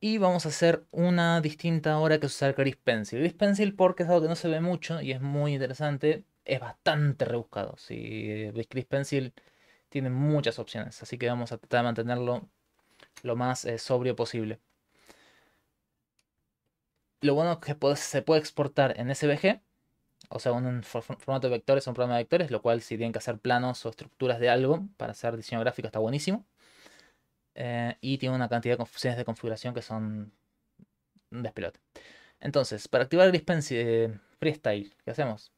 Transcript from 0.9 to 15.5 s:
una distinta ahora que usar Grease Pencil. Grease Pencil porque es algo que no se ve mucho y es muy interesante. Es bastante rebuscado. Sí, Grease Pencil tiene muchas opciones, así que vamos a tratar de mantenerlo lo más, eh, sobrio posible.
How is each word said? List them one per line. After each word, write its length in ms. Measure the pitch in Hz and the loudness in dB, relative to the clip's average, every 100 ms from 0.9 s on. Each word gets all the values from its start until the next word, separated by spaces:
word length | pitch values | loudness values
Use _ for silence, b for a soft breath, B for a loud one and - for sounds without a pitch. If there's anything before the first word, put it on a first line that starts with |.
una 500 | - 175 175 170 170 | 0 4 4 4 4
distinta 520 | 151 151 170 165 160 | 0 -2 0 2 2
ahora 260 | 151 156 156 | 2 4 4
que 80 | 151 | 2
usar 280 | - 139 | 0 0
Grease 260 | 135 135 127 | 2 0 2
Pencil. 380 | - 113 104 117 | 0 0 0 -2
Grease 160 | 165 170 | -2 2
Pencil 400 | 202 202 208 202 | 2 4 0 4
porque 260 | 185 180 | 4 4
es 60 | 170 | 4
algo 140 | 175 | 4
que 60 | 156 | 4
no 60 | |
se 140 | 165 170 | 0 -2
ve 120 | 156 | 0
mucho 400 | 170 180 - 165 | 0 -2 -4 -6
y 120 | 135 | -4
es 80 | 131 | -4
muy 340 | 139 143 147 | -2 0 0
interesante. 680 | 143 131 131 151 139 151 156 - _ | 0 -4 -2 -2 0 2 0 -2 _
Es 140 | - 131 | -4 -4
bastante 640 | - - - 151 147 135 | -4 -2 0 2 2 0
rebuscado. 520 | - 120 113 - 98 - | -2 -2 -4 -6 -8 -8
Sí, 760 | - 113 113 110 107 107 107 | -12 -10 -8 -8 -6 -6 -6
Grease 340 | 110 113 127 | -8 -6 -8
Pencil 480 | 127 139 139 139 131 - b b b b b | -4 -4 -2 -2 -4 -10 b b b b b
tiene 220 | 143 131 | -4 -2
muchas 480 | 127 147 151 143 - | 0 2 2 0 -4
opciones, 420 | 110 113 107 - | -8 -10 -10 -12
así 160 | - 123 | -14 -4
que 120 | 120 | -2
vamos 240 | 120 117 | -2 -6
a 60 | 117 | -10
tratar 200 | - 123 | 0 0
de 60 | |
mantenerlo 640 | 120 117 117 123 123 123 - _ _ _ b b b - | 2 0 -2 -2 -2 -4 -6 _ _ _ b b b -14
lo 140 | 123 117 | -6 -2
más, 280 | 123 123 | -2 -2
eh, 140 | 120 113 | -4 -6
sobrio 380 | - 127 127 117 | -2 0 0 -2
posible. 420 | 117 120 107 110 _ _ _ b b b b b b | -2 -2 -6 -8 _ _ _ b b b b b b